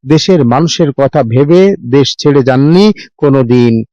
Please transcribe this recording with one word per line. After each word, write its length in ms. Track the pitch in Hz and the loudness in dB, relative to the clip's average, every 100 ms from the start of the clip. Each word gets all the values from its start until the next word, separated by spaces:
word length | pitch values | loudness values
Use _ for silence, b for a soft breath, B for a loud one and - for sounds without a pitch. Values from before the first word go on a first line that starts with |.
| 131 | -2
দেশের 280 | 151 - 185 123 | -2 0 0 0
মানুষের 380 | 123 165 - 160 135 | 0 -2 -2 -4 -2
কথা 200 | 139 151 120 | -2 -2 -2
ভেবে 280 | 120 143 175 196 196 120 | -2 2 2 2 -2 -2
দেশ 140 | 135 131 - | -2 -2 -2
ছেড়ে 220 | 151 143 127 | 0 0 0
যাননি 380 | 131 143 170 214 202 B _ | 0 2 2 2 -2 B _
কোনোদিন। 500 | 147 135 123 123 120 113 113 | 0 0 2 2 2 0 -6